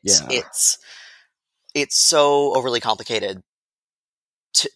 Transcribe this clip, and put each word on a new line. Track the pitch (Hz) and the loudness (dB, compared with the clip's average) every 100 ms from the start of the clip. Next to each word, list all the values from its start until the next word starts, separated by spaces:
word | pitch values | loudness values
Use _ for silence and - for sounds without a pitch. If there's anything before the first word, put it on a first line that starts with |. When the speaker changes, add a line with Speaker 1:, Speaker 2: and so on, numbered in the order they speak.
Speaker 1:
Yeah. | 98 - - | 0 0 0
Speaker 2:
It's, | 123 - - - - - - - - _ _ _ _ _ | -6 -6 -2 -2 -2 -10 -20 -20 -20 _ _ _ _ _
it's | 147 143 - | -6 -2 0
so | - 160 143 143 143 | 2 4 4 4 2
overly | 131 127 120 | 0 -2 -4
complicated | 120 107 113 113 101 95 _ _ _ _ _ _ _ _ _ _ _ | -2 -4 -4 -4 -4 -8 _ _ _ _ _ _ _ _ _ _ _
to, | - - | -2 -2